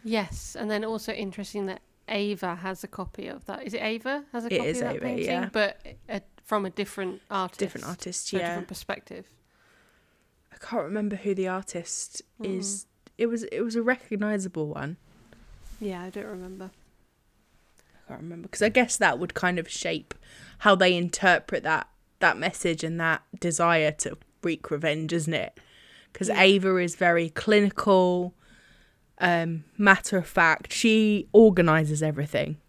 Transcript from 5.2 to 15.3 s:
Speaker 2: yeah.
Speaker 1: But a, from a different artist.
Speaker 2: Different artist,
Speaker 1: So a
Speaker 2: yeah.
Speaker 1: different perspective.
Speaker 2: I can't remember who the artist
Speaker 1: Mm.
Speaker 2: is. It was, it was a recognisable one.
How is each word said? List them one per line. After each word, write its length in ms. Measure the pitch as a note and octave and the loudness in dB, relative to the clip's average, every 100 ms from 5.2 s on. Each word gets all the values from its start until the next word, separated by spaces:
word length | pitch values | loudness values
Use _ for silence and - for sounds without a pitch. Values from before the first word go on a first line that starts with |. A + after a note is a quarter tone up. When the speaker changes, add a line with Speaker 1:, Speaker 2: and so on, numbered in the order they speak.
Speaker 2:
yeah. 240 | - - F#3+ | -2 -4 -4
Speaker 1:
But 300 | A3 G3+ - - - - | -2 -2 -4 -18 -20 -12
a, 120 | G3+ - _ | -12 -12 _
from 220 | - G#3+ F#3+ | -4 -4 -4
a 40 | |
different 520 | F3 G3 - F#3 - _ | -6 -8 -6 -8 -8 _
artist. 280 | G3+ F#3 - | -6 -6 -4
Speaker 2:
Different 280 | G3 - - | -8 -6 -12
artist, 420 | F3+ - F3+ - | -10 -10 -10 -6
Speaker 1:
So 80 | F#3+ | -4
a 40 | |
Speaker 2:
yeah. 80 | E3+ | -4
Speaker 1:
different 200 | F3 F3+ | -6 -10
perspective. 580 | F#3+ - G3 - - F#3+ _ _ _ _ _ _ _ _ _ _ _ _ | -14 -10 -10 -10 -18 -18 _ _ _ _ _ _ _ _ _ _ _ _
Speaker 2:
I 40 | - | -20
can't 240 | - A#3 | -6 -4
remember 320 | D3+ G#3 G#3 G3 | -4 -4 -4 -4
who 180 | G3+ | -4
the 140 | G3 F#3 | -2 -2
artist 720 | F#3 F#3+ F3 E3+ - - - - _ | -4 -8 -12 -10 -10 -10 -14 -18 _
Speaker 1:
Mm. 180 | G3+ F#3 | -8 -6
Speaker 2:
is. 280 | G3 G3+ - _ _ - | -6 -8 -12 _ _ -4
It 100 | A#3 | -2
was, 180 | A#3 | -2
it 160 | A3+ D3 | -6 -6
was 140 | A#3 A3+ | -4 -2
a 60 | |
recognisable 840 | A3+ B3+ - G#3 G#3 G#3 F#3+ D#3+ D3+ | 0 -2 -4 -4 -2 -2 -4 -6 -6
one. 300 | D3+ C#3 F3+ _ _ _ | -6 -10 -10 _ _ _